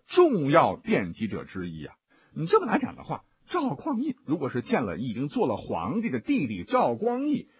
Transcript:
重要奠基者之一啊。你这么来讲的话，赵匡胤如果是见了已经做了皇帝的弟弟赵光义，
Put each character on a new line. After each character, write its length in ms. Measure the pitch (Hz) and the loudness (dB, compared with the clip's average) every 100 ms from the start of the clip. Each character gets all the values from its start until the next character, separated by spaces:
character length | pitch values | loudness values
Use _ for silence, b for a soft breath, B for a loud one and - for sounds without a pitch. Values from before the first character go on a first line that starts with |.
| - | 0
重 440 | - 349 214 139 | 6 6 6 4
要 260 | 160 123 90 | 6 6 2
奠 360 | - 185 90 | 0 0 0
基 140 | 82 110 | -4 -4
者 180 | 95 | -6
之 260 | 67 95 90 | -8 -8 -8
一 160 | 78 71 | -8 -12
啊。 80 | - _ b b | -16 _ b b
你 100 | - | -8
这 160 | 165 427 | 2 2
么 60 | 285 | 4
来 120 | 302 | 0
讲 180 | - 76 | -2 -8
的 60 | |
话， 220 | - 147 - _ - | -10 -10 -10 _ -6
赵 280 | 349 269 | -2 -2
匡 260 | - 320 233 | -2 -4 -2
胤 160 | 302 - - | -2 -6 -4
如 100 | 147 | -2
果 140 | 131 | -2
是 100 | 123 | -4
见 220 | - 202 | -2 0
了 140 | 107 82 | 0 -4
已 160 | 127 | -4
经 140 | 107 143 | -4 -4
做 180 | 247 160 | 0 0
了 100 | 101 | 0
皇 460 | - 82 90 196 | -4 -4 -2 -2
帝 80 | 226 | -2
的 100 | 247 | -4
弟 260 | 240 277 147 | -2 0 0
弟 180 | 92 | -4
赵 300 | - 254 160 | -2 0 2
光 320 | 117 226 247 294 | 0 -2 -2 -2
义， 220 | 294 - b | -2 -4 b